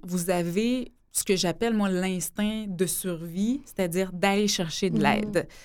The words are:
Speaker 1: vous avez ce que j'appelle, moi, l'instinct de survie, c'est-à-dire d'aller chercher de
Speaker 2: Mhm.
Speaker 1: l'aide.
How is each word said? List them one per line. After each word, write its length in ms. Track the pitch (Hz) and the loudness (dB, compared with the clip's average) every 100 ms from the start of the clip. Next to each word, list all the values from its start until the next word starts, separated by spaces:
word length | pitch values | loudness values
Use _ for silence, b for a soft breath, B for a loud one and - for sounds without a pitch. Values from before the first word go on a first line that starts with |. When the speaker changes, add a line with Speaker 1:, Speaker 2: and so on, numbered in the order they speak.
Speaker 1:
vous 280 | 185 180 170 | -4 -4 0
avez 640 | 175 175 175 226 254 247 _ _ | 0 2 0 0 0 -4 _ _
ce 120 | - | -6
que 120 | - 185 | 0 2
j'appelle, 380 | 180 170 233 | 2 2 0
moi, 140 | 220 202 | 2 2
l'instinct 760 | 185 185 185 170 - 208 220 214 | 2 0 -2 -4 -2 -2 -2 -6
de 180 | 175 185 | -2 -2
survie, 760 | - 190 170 170 170 214 277 | -2 -4 -6 -6 -2 0 0
c'est-à-dire 480 | - - 180 170 190 | -4 -2 0 0 -2
d'aller 360 | 180 196 196 208 | 0 2 4 2
chercher 420 | - 170 - 190 | 0 -2 -2 0
de 60 | 156 | 2
Speaker 2:
Mhm. 60 | |
Speaker 1:
l'aide. 460 | 143 - 214 185 - B | 4 4 2 -2 -2 B